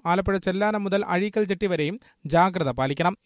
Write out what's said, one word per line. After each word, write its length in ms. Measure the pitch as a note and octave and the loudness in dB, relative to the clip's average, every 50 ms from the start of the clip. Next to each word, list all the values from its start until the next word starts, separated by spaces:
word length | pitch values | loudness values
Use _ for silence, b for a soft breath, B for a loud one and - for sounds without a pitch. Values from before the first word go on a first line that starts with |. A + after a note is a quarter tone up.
| - | -2
ആലപ്പുഴ 320 | E3+ F3 F#3+ F#3+ G3 G3 F#3+ | 0 0 0 2 0 -2 -2
ചെല്ലാനം 460 | - G3 F#3 F#3+ G#3 G#3 G#3+ G#3 G3+ | 0 -2 -2 0 0 0 0 -2 -2
മുതൽ 200 | G3 F#3 G3+ G3+ - | 0 0 0 0 0
അഴീക്കൽ 380 | F3 F3+ G3 G#3 G3 A3 G#3+ | 0 0 0 0 0 0 0
ജെട്ടി 220 | F#3 G3+ F3 G#3+ G3 | 0 -2 -2 -2 -2
വരെയും 300 | F3+ D#3 D3+ D3 F#3+ B3 b b b b - | 0 0 -2 -2 -4 -6 b b b b -8
ജാഗ്രത 460 | D3+ C#3 E3+ F3 F#3+ F3 F#3 D#3+ C3+ | 0 4 4 4 4 4 0 -2 -2
പാലിക്കണം. 460 | B2 B2+ C3 C3+ C#3+ - E3 F3+ G3 - - | 0 -2 -2 -2 0 0 0 -2 -2 -2 2